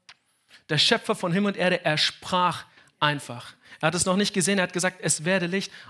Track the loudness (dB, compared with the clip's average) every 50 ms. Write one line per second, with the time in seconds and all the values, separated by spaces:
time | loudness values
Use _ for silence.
0 | _ -20 -20 _ _ _ _ _ _ _ -20 -20 _ -2 0 2 4 4 4 2
1 | 2 -2 -2 -2 -2 0 0 2 0 0 0 0 0 0 0 2 0 0 2 2
2 | 0 -2 -2 -6 -6 -2 0 2 2 2 0 -4 -10 -16 _ -20 -20 _ _ _
3 | 2 2 2 0 -6 -10 -14 -14 -14 -18 -20 _ _ -20 -8 0 0 0 0 0
4 | 0 0 2 2 2 2 0 0 0 2 2 0 0 -2 -2 -2 -2 -2 -2 -2
5 | -2 -2 -2 0 0 0 0 0 0 -2 -2 -4 -4 -6 -12 -18 -20